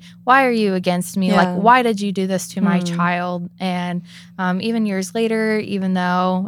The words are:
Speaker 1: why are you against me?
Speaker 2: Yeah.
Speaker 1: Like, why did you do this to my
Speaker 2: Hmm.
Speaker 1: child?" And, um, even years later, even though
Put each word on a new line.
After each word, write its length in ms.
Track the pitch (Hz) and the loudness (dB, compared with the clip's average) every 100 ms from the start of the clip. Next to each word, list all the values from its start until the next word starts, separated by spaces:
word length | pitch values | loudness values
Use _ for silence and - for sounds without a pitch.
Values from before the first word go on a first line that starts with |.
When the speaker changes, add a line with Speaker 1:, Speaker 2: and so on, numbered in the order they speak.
| - - | -10 -8
Speaker 1:
why 220 | - 262 262 | 4 4 4
are 60 | |
you 220 | 233 208 | 2 0
against 440 | 185 180 175 180 196 | 0 0 -2 -2 -2
me? 120 | 185 | 2
Speaker 2:
Yeah. 80 | 202 | 4
Speaker 1:
Like, 260 | 180 180 | 2 2
why 180 | 214 254 | 4 6
did 180 | 240 202 | 4 -2
you 120 | 202 | -4
do 140 | 190 190 | -4 -2
this 200 | 185 - | -4 -4
to 120 | - | -2
my 180 | 185 180 | 0 0
Speaker 2:
Hmm. 60 | 175 | -2
Speaker 1:
child?" 640 | 170 175 175 180 180 175 - | -2 0 0 -4 -6 -8 -6
And, 440 | 185 180 175 175 175 - - - | -4 -4 -4 -6 -10 -20 -20 -6
um, 240 | 185 185 | -2 -2
even 240 | 226 226 214 | -2 -2 -2
years 300 | 190 185 226 | -2 -4 -2
later, 420 | 226 220 220 214 | -2 0 0 -2
even 340 | 135 196 190 185 | -2 -4 -2 0
though 520 | 180 180 185 185 | 0 0 0 -2